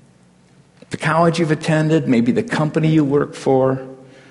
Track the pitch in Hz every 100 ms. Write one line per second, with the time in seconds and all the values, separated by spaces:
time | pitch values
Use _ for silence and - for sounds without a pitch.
0 | _ _ _ _ _ _ _ _ - -
1 | 156 160 170 165 160 156 - 156 156 160
2 | 135 117 120 - - 143 151 160 160 160
3 | 139 143 139 - 143 131 131 135 - -
4 | - - -